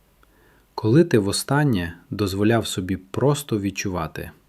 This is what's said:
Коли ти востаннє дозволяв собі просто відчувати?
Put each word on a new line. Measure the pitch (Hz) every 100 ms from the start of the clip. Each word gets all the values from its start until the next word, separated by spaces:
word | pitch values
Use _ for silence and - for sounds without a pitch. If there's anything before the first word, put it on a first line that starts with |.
| _ _ _ _ _ _ _ -
Коли | 110 143
ти | 175 117
востаннє | 98 98 - 139 147 98 85 82 _
дозволяв | 98 98 98 107 117 107
собі | - 92 90
просто | - - 131 147 - 107
відчувати? | 98 - 101 90 80 - 80 -